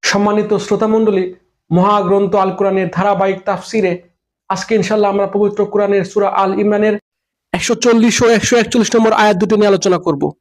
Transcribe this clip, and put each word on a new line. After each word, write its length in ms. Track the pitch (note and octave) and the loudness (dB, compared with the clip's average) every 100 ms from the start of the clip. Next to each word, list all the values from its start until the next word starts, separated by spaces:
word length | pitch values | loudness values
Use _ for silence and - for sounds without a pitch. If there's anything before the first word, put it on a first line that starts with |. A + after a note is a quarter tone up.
সম্মানিত 520 | - G3+ G#3 G#3 G#3 | -2 -2 0 0 0
শ্রোতামণ্ডলী, 800 | G#3 - G3+ A3 A3 A3 F#3+ F#3 F3+ _ _ _ | -2 -2 -2 0 2 2 0 -2 -8 _ _ _
মহাগ্রন্থ 640 | E3+ F#3+ G#3 F#3 G3 G3+ G3+ | 2 2 2 2 0 2 0
আল 160 | F#3+ | 0
কোরআনের 360 | F3+ G3 F#3+ F3+ | 0 -2 0 -2
ধারাবাহিক 460 | F3 G3+ F#3+ G3 F#3+ - | -2 -2 0 0 -2 -4
তাফসিরে 560 | F#3 - A3 F#3+ F3 _ _ _ _ _ | -6 -4 -2 -2 -4 _ _ _ _ _
আজকে 260 | E3 - A3+ | -8 -2 -2
ইনশাআল্লাহ 360 | F#3+ G#3+ G3+ | 0 0 0
আমরা 160 | G3+ G3 | 0 -2
পবিত্র 380 | G3+ G3+ G3+ G3+ | 0 -2 0 -2
কোরআনের 380 | G#3 G3+ G3+ | 0 0 0
সূরা 260 | F#3 G#3 G3+ | -2 -2 -2
আল 300 | - G3 G3 | 0 -2 0
ইমরানের 380 | G#3 G#3 G#3+ G#3 _ _ _ _ _ | 0 2 0 -2 _ _ _ _ _
একশো 220 | F3+ - A3+ | -6 -4 0
চল্লিশ 480 | B3 A#3 A3+ - | 2 4 2 2
ও 40 | A#3+ | 2
একশো 300 | A3+ - A#3+ | 2 2 0
একচল্লিশ 380 | A3 B3 G#3+ A#3 | 2 0 2 2
নম্বর 180 | A3 | 2
আয়াত 240 | G#3+ G#3+ F#3+ | 2 2 2
দুটি 180 | G#3+ G#3+ | 0 2
নিয়ে 120 | G#3 | 2
আলোচনা 300 | G3 G3 F3+ | 2 0 0
করব। 340 | F3 D3 D3 D#3 | -2 -2 -4 -6